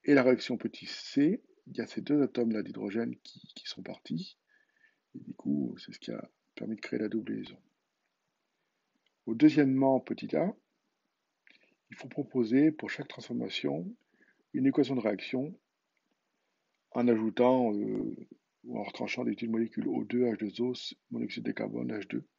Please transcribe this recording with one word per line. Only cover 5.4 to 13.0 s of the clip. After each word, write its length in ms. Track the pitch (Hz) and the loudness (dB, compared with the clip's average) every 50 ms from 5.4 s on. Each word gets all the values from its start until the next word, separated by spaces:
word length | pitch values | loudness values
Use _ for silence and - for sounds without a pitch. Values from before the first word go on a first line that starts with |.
| - - 71 73 67 58 - | -4 -2 -2 0 -2 -4 -6
c'est 160 | - - - | -12 -14 -18
ce 60 | - - | -18 -14
qui 120 | - - | -12 -10
a 200 | 57 52 - - _ _ _ _ _ | -10 -10 -12 -14 _ _ _ _ _
permis 220 | - 110 107 113 | -12 -8 -8 -8
de 40 | 104 | -8
créer 180 | - - - 113 | -6 -6 -4 -2
la 100 | 110 107 | -2 -2
double 260 | 107 110 107 107 107 | -2 -4 -4 -4 -8
liaison. 240 | 107 101 - - - _ _ _ _ _ _ _ _ _ _ _ _ _ _ _ _ _ _ _ _ _ _ _ _ _ _ _ _ _ _ _ _ _ | -8 -8 -12 -16 -20 _ _ _ _ _ _ _ _ _ _ _ _ _ _ _ _ _ _ _ _ _ _ _ _ _ _ _ _ _ _ _ _ _
Au 80 | 117 113 | -6 4
deuxièmement, 680 | 113 151 156 135 151 143 135 131 131 135 135 131 127 | 8 8 8 8 8 4 6 4 4 4 4 4 2
petit 340 | - - 117 - - - - | 2 -2 -6 -6 -4 -2 0
a, 220 | - 160 196 - _ _ _ _ _ _ _ _ _ _ _ _ _ _ _ _ _ _ - - _ _ _ _ _ _ _ | 2 2 0 -2 _ _ _ _ _ _ _ _ _ _ _ _ _ _ _ _ _ _ -20 -20 _ _ _ _ _ _ _
il 60 | - | -18
faut 120 | - - 131 | -16 -16 -10
proposer 640 | - - 143 - - 127 120 107 120 135 147 160 | -8 -8 -8 -2 0 0 2 4 6 6 6 6
pour 180 | 156 - - 104 | 4 0 -8 -8
chaque 180 | - - | -8 -8